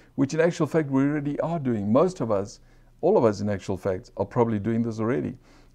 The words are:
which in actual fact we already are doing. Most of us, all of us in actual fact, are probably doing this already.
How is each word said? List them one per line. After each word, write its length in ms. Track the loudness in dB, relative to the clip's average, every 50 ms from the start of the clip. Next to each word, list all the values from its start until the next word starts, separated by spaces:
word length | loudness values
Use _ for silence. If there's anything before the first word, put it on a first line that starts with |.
| -20 _ _
which 200 | -2 -2 0 2
in 60 | 2
actual 260 | 2 2 2 0 -2
fact 240 | 0 0 -2 0 2
we 120 | 2 2 2
already 360 | 2 0 -2 -4 -4 -4 -4
are 180 | -4 -4 -4 -4
doing. 340 | -2 -2 -2 0 0 2 4
Most 280 | 4 4 4 2 -4
of 100 | -2 -2
us, 300 | -2 -2 -2 -4 -10 -18 -20 -20 _ -20 -20 -20 _ _
all 160 | 0 2 4
of 80 | 6 4
us 160 | 4 2 2
in 80 | -2 -4
actual 280 | -4 -4 -4 -6 -8
fact, 340 | -4 -2 -4 -4 -4 -6 -14 -6
are 100 | -6 -6
probably 320 | -4 2 0 2 2 2 -2
doing 240 | -2 -2 0 0 -2
this 180 | -2 -4 -4
already. 360 | -2 -2 -2 -2 -4 -6 -8 -10 _ -20 -20 -20 -20 _ _